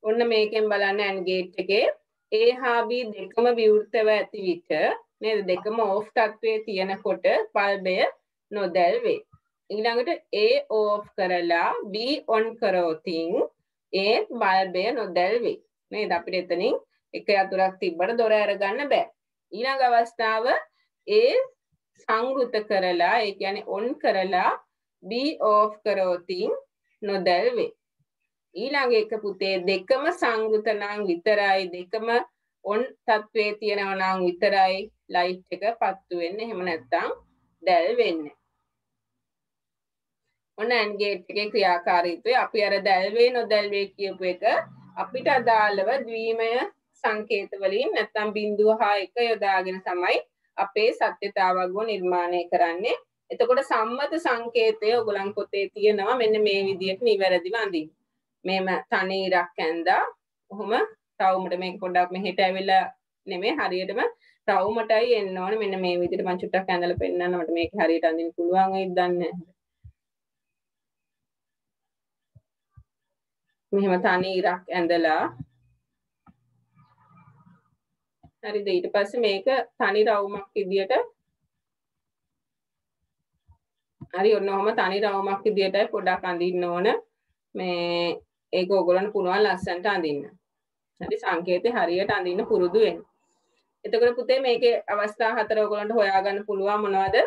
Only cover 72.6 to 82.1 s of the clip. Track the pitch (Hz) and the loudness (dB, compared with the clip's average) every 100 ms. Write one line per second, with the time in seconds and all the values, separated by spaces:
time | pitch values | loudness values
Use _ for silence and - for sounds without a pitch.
72.6 | _ - _ _ _ _ _ _ _ _ | _ -20 _ _ _ _ _ _ _ _
73.6 | _ 202 196 180 196 180 185 190 180 185 | _ 0 2 2 2 0 0 0 0 -2
74.6 | - 180 170 170 165 156 262 - - _ | -6 -4 2 2 2 0 -2 -8 -18 _
75.6 | _ _ _ _ _ _ _ _ _ _ | _ _ _ _ _ _ _ _ _ _
76.6 | _ _ _ _ _ _ - _ _ _ | _ _ _ _ _ _ -20 _ _ _
77.6 | _ _ _ _ _ _ - _ 208 208 | _ _ _ _ _ _ -20 _ -8 -6
78.6 | 202 185 170 208 202 247 226 196 226 262 | -2 -2 0 -2 -2 0 0 0 0 0
79.6 | - _ 214 202 220 208 202 202 196 - | -2 _ 0 2 4 2 0 -6 -8 -6
80.6 | 190 196 190 269 480 _ _ _ _ _ | -2 -2 2 0 0 _ _ _ _ _
81.6 | _ _ _ _ _ | _ _ _ _ _